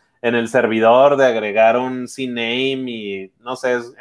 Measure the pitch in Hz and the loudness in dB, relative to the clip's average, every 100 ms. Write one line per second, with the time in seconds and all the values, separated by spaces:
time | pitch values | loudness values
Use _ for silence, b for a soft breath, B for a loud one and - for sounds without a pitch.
0 | _ _ 117 120 113 127 113 110 113 123 | _ _ -2 -2 0 0 2 4 4 6
1 | 143 139 131 113 104 104 113 120 127 127 | 6 4 2 0 -2 2 4 2 -2 -8
2 | 123 - 127 120 113 123 135 131 127 113 | -10 -10 -8 -6 -4 -2 -4 -4 -8 -10
3 | 101 98 95 _ 120 127 127 120 120 127 | -8 -10 -12 _ -12 -6 -2 -4 -6 -14